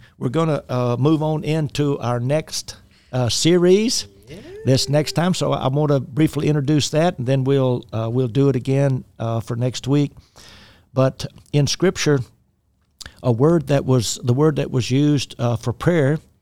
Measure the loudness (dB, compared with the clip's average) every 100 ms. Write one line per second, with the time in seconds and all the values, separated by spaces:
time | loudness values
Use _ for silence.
0 | -12 -8 -4 -2 0 -2 -4 -4 -2 0
1 | 2 2 0 -4 -2 -2 -2 -2 -2 -2
2 | -4 -4 -2 -2 -4 -10 -12 -16 _ _
3 | _ -4 -2 0 2 4 6 4 2 -2
4 | -6 -14 -20 -20 -18 -6 0 0 2 0
5 | 0 -2 -2 0 -2 -2 -2 0 0 0
6 | -2 -2 0 0 0 0 2 0 0 0
7 | 0 -2 -2 0 2 2 2 -2 -4 -6
8 | -4 -2 0 2 2 2 0 0 0 0
9 | -6 -8 -4 -4 -4 -4 -4 -4 -2 0
10 | 0 -6 -20 _ -20 -20 -20 -20 _ 0
11 | 0 0 -10 -14 -4 0 0 0 0 0
12 | 0 0 -2 _ _ _ _ _ _ -20
13 | -20 -6 -2 2 4 4 2 -2 2 0
14 | 0 -2 -2 2 2 0 -2 -2 0 2
15 | 2 2 -2 -4 -4 -2 -4 -4 0 2
16 | 2 0 -6 _